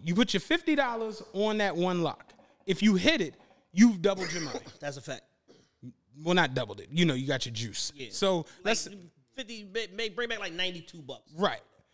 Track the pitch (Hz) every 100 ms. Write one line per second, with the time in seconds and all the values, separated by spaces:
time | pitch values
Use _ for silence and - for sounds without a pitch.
0 | 160 175 247 185 - 339 320 285 254 226
1 | 220 214 - 190 214 214 202 160 180 180
2 | 156 - - - - _ - 190 214 185
3 | 208 320 151 - - _ _ 175 233 190
4 | 196 196 170 175 151 - - - 143 135
5 | 147 127 - _ _ - _ _ 123 -
6 | _ 139 160 180 147 131 107 101 - 160
7 | 170 127 135 131 123 110 113 - - 143
8 | 120 - 196 175 151 - 196 226 - 196
9 | 170 _ _ 262 226 220 202 220 202 196
10 | 226 180 233 220 190 165 185 175 - 170
11 | 135 120 _ 156 190 117 - _ _